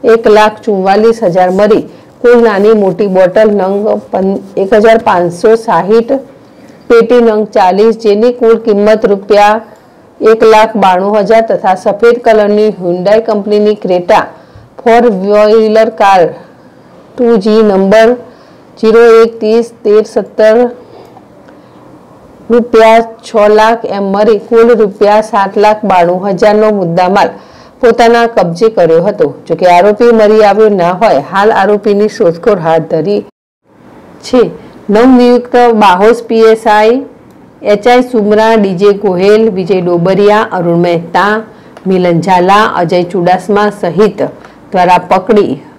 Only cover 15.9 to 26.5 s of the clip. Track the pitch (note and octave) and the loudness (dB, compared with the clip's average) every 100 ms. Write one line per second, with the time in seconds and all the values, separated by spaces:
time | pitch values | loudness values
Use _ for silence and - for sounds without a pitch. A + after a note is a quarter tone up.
15.9 | A3+ G3+ F#3+ D#3+ - - _ - _ - | 0 0 2 0 -4 -20 _ -20 _ -20
16.9 | - - - A#3+ A#3 G#3 G#3+ G#3+ F#3+ G3 | -20 -20 -4 0 0 2 2 2 0 2
17.9 | G#3+ A3+ B3 - - - - _ - A3 | 2 2 0 -8 -20 -20 -20 _ -4 0
18.9 | A3+ A#3 A3+ A3+ A3+ G#3+ A3+ A#3 - G#3 | 4 4 4 2 -2 -2 -2 -4 -8 -2
19.9 | G#3+ G#3+ - G3 - A3 A3+ A#3+ - - | 0 0 -8 -8 0 2 2 -2 -6 -20
20.9 | - - - - - - - - - - | -20 -20 -20 -20 -20 -20 -20 -20 -20 -20
21.9 | - - - - - - A#3 A#3 A3 A3+ | -20 -20 -20 -20 -20 -2 -2 2 2 4
22.9 | A3+ A3+ - - A3 G#3 G#3+ A3 A#3 - | 2 0 -12 -6 -2 2 2 0 -2 -6
23.9 | G3+ G3 G3 G#3+ G#3+ - A3+ A#3 A3+ G#3 | -6 -4 -2 0 0 0 2 2 2 0
24.9 | G3 G3+ G#3+ G#3+ G#3+ G3 G#3 G#3 G#3+ G#3 | 0 0 0 0 -4 -4 0 0 0 0
25.9 | F#3 F3 F3+ G3+ F#3+ G#3+ | 0 0 -2 -6 0 0